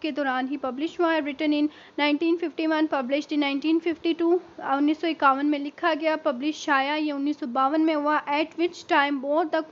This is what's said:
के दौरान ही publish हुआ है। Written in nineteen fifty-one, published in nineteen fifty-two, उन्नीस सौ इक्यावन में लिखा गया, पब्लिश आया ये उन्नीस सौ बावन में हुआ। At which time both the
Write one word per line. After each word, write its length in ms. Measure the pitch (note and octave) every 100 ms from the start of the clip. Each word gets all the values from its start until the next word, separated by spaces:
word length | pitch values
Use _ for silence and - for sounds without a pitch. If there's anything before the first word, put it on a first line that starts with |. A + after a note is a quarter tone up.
के 80 | D#4
दौरान 360 | C#4+ C#4 B3+ C4
ही 80 | C#4+
publish 420 | C4+ B3 E4 F4
हुआ 120 | E4+
है। 100 | D#4+
Written 300 | C#4+ C#4 D#4
in 160 | D4 D4+ - - -
nineteen 400 | D4 D4 E4 E4+
fifty-one, 500 | E4 - D#4+ D#4 D#4
published 440 | C#4+ B3 C#4 C#4+
in 100 | D4+
nineteen 360 | C#4+ C#4 D4+ E4 E4+
fifty-two, 460 | D#4 E4+ D#4+ E4+ F4+ - - - C#4
उन्नीस 240 | D4 D#4
सौ 60 | E4+
इक्यावन 400 | D#4+ C#4+ C4+ D4
में 120 | C#4+
लिखा 360 | C#4+ - E4+
गया, 220 | D#4 D#4 D#4
पब्लिश 440 | D#4 A#3+ D4 D4+ -
आया 240 | C#4 C4+ D4+
ये 160 | D4+
उन्नीस 280 | C#4+ C#4+ D4
सौ 60 | C4+ B3
बावन 220 | C4+ D#4
में 140 | D#4+
हुआ। 260 | D4+ D4 D4+ C#4 C#4+
At 180 | D#4 D#4+
which 240 | F4 F4 -
time 280 | D#4+ C#4+ C#4+
both 300 | C#4 D4+ E4
the 100 | D#4+ D#4+